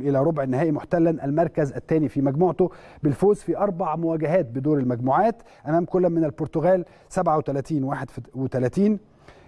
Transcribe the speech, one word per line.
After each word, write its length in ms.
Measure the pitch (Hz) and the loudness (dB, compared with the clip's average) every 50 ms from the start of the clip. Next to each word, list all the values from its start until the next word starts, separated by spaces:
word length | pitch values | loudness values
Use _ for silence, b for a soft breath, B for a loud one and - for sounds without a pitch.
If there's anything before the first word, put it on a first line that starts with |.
| 123 143 | 0 0
إلى 140 | 139 131 139 | 2 2 2
ربع 200 | 165 165 147 135 | 2 0 0 -2
النهائي، 300 | 131 123 135 170 160 151 | -2 0 0 0 0 0
محتلا 520 | - - - - 170 165 170 160 135 - | -2 -2 -2 0 2 2 2 0 0 -2
المركز 480 | 139 147 160 175 160 - 165 156 135 - | -2 0 0 0 0 0 -2 -2 -2 -2
الثاني 360 | 120 - - 165 160 156 123 | -8 -4 -2 0 0 0 0
في 120 | - 139 135 | 0 0 0
مجموعته 480 | 143 135 151 185 175 156 - 185 165 B B B B B B - | 0 2 2 0 0 2 0 0 -2 B B B B B B -2
بالفوز 360 | 147 127 - 185 202 208 - | -2 0 2 2 2 2 2
في 180 | - - 160 139 | 0 -4 -2 -2
أربع 380 | 202 202 175 165 190 160 151 | -2 -2 -2 -2 -4 -4 -2
مواجهات 500 | 165 170 165 165 160 156 147 165 190 160 | -2 -2 -2 -2 -2 0 2 2 2 0
بدور 320 | 117 117 131 131 151 151 143 | 0 -4 -2 0 2 2 2
المجموعات 640 | 127 123 123 117 123 131 135 165 202 233 220 - B B B B B 139 | 2 0 -2 0 0 2 2 4 2 2 0 -2 B B B B B -2
أمام 160 | 156 170 175 | 0 0 0
كل 260 | - - 185 180 175 | 0 0 2 2 2
من 140 | 170 165 160 | 2 2 0
البرتغال 600 | 147 - - 156 131 - 165 143 180 190 180 165 b b b b b | 0 -2 -4 -8 -4 -2 0 2 2 2 2 0 b b b b b
سبعة 280 | - 190 180 165 151 156 | -4 -2 0 2 0 0
وتلاتين 460 | - - 139 139 127 - 160 143 131 | 0 -2 -4 -4 -4 -2 -4 -2 -2
واحد 260 | 131 143 139 135 - - - 120 - - | -2 -4 -6 -8 -10 -12 -14 -16 -12 -8
وتلاتين، 640 | 131 135 127 - 127 123 123 - 185 202 214 214 196 - B B B B B B B B | -6 -6 -4 -2 -2 -2 0 0 2 2 2 2 -2 -6 B B B B B B B B